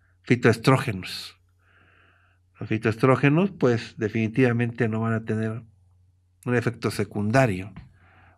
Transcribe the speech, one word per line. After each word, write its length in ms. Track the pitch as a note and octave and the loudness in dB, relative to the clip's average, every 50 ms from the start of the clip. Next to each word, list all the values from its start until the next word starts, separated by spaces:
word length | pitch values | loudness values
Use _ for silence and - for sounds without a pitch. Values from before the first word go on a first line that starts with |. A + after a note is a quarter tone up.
| _ _ _ _ - | _ _ _ _ 0
fitoestrógenos. 1160 | - B2 A#2+ - B2 A2 - - - C3+ B2+ - B2 G2+ F#2 F#2 - - - - - - _ _ _ _ _ _ _ _ _ _ _ _ _ _ _ _ _ _ _ _ _ _ _ _ - | 0 0 4 4 4 4 4 4 2 2 2 2 -2 -6 -8 -8 -10 -12 -14 -14 -16 -20 _ _ _ _ _ _ _ _ _ _ _ _ _ _ _ _ _ _ _ _ _ _ _ _ -14
Los 100 | A2+ A2+ | -8 -6
fitoestrógenos, 840 | A2+ A2 - A#2 G#2+ - - C3 C3 B2+ - C#3+ C#3+ D#3+ G3 G3+ | -4 -2 -2 -2 -2 2 4 4 4 4 4 2 2 2 0 0
pues, 440 | - - - B2+ A#2+ A2 - - - - | -2 0 0 2 2 0 -2 -8 -10 -6
definitivamente 920 | A2+ G2+ - A2+ A2+ A2 A2 C3+ C3 B2 A#2 A#2 A#2+ A#2 A2+ - B2+ A2 | -6 -4 -2 -2 -2 -2 2 2 2 2 2 0 -2 -2 -2 -2 -2 -2
no 120 | A2 A2 | -2 -2
van 120 | A2+ A2+ A2+ | -2 -2 -2
a 120 | A2 A2+ | -4 -4
tener 380 | A2+ A2 A2 A2 A2 A2 A2+ - - _ _ _ _ _ _ _ _ _ _ _ _ _ _ - | -4 -4 -4 -4 -6 -8 -10 -14 -18 _ _ _ _ _ _ _ _ _ _ _ _ _ _ -6
un 100 | A#2+ B2 | -2 -2
efecto 360 | A#2+ A2+ B2 A#2+ - - A2+ | 0 0 -2 -4 -4 -4 -4
secundario, 840 | - - G#2 - - G#2 G#2 G#2+ A2 C3+ C3+ A#2 F#2+ F2+ F#2+ G#2+ - - - - _ _ _ _ _ _ _ _ _ | -4 -4 -6 -6 -4 -4 -2 2 4 4 4 4 0 -4 -8 -12 -14 -18 -20 -20 _ _ _ _ _ _ _ _ _